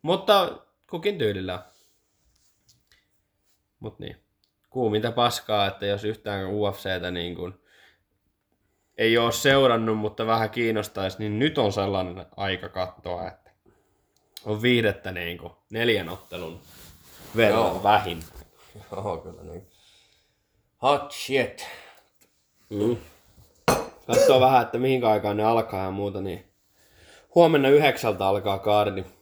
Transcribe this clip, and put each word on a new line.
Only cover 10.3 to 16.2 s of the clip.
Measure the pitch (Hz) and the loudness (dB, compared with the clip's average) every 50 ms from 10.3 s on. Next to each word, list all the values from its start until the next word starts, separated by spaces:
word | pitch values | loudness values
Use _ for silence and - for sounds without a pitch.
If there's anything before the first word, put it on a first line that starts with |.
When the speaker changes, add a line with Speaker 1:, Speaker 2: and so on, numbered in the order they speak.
| 113 113 113 107 | 0 0 0 -2
Speaker 1:
kiinnostaisi, | - 123 117 113 110 107 104 - _ 95 95 95 - - | -2 -2 -2 0 0 -2 -4 -6 _ -6 -6 -4 -4 -6
niin | 107 107 104 107 | -6 -4 -2 0
nyt | 135 160 - | -2 0 0
on | 147 117 101 98 | 0 0 0 0
sellainen | 104 98 101 98 95 92 90 87 92 87 _ _ | -2 -4 -2 -2 -4 -4 -6 -10 -14 -16 _ _
aika | - 98 98 95 92 - 90 | -8 -6 -4 -4 -6 -8 -10
katsoa, | - 95 92 92 - - _ 90 90 87 87 | -6 -6 -8 -8 -8 -14 _ -10 -8 -8 -8
että | 87 - _ _ _ _ _ _ _ _ _ _ _ _ _ _ _ _ _ _ _ _ - - | -12 -14 _ _ _ _ _ _ _ _ _ _ _ _ _ _ _ _ _ _ _ _ -14 -8
on | 104 107 107 | -6 -6 0
viihdettä | 117 123 123 117 110 104 98 - - 95 | 2 2 4 4 2 0 -2 -2 -10 -10
niin | 92 87 85 85 87 | -8 -8 -8 -8 -8
kuin | 85 82 - - _ _ _ | -10 -14 -18 -20 _ _ _
neljän | 107 113 117 120 110 98 87 82 | -6 -2 0 0 0 0 -2 -6
ottelun | 92 90 | -12 -14